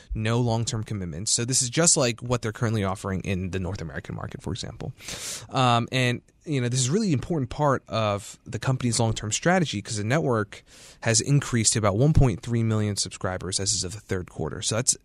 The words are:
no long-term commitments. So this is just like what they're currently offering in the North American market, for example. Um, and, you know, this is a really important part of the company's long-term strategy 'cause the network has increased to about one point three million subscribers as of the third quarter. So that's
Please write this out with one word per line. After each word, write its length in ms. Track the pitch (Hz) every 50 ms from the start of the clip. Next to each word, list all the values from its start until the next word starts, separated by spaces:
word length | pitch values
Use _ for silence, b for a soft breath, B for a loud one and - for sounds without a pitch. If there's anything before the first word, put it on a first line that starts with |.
| B B -
no 240 | 110 107 110 117 120
long-term 460 | 123 120 113 117 113 - - 110 107
commitments. 480 | - 110 101 90 87 73 78 104 -
So 120 | - - 117
this 160 | 120 131 -
is 80 | 131 120
just 280 | 117 160 165 170 -
like 240 | 160 135 123 117 -
what 200 | - 120 123 120
they're 120 | - 110
currently 320 | 104 - 123 110 113 110 98
offering 360 | 95 95 - - 101 95 90
in 280 | - - 101 90 95 90
the 80 | 87 95
North 220 | 92 92 95 98
American 340 | 95 80 - - - - -
market, 280 | - - - - -
for 100 | - -
example. 400 | - - - - - - - 147 B B B B B B B B B B B -
Um, 380 | - 131 131 123 120 117 120 -
and, 320 | - 131 127 123 123 - - _ _ _ -
you 160 | 180 147 135
know, 80 | 123 120
this 100 | 123 131
is 80 | 127 123
a 40 |
really 200 | 151 220 226 196
important 380 | 147 117 - - 175 156 131 -
part 320 | - - 151 143 131 - - -
of 500 | - 113 110 104 101 101 - - - - -
the 140 | - - 107
company's 400 | - - 131 127 127 120 113 -
long-term 320 | 117 113 110 - - 107
strategy 500 | - - - 170 180 190 170 - - 104
'cause 140 | - - 113
the 80 | 107 101
network 580 | 110 131 165 160 143 120 110 104 - - - B B B B B B B B
has 200 | - 117 113 110
increased 520 | - - 143 143 - - - 117 107 -
to 80 | - 113
about 160 | 104 104 95
one 160 | 104 131 151
point 300 | 156 - 143 127 92 -
three 200 | - 120 120 117
million 320 | 113 110 110 107 107 104 101
subscribers 640 | - - - - - - 95 92 92 82 90 92 -
as 240 | 95 98 - 90
of 100 | 95 87
the 80 | 85 107
third 300 | - - 98 92 87 -
quarter. 320 | - - 80 76 - 85
So 140 | 101 - 110
that's 200 | 107 127 - - -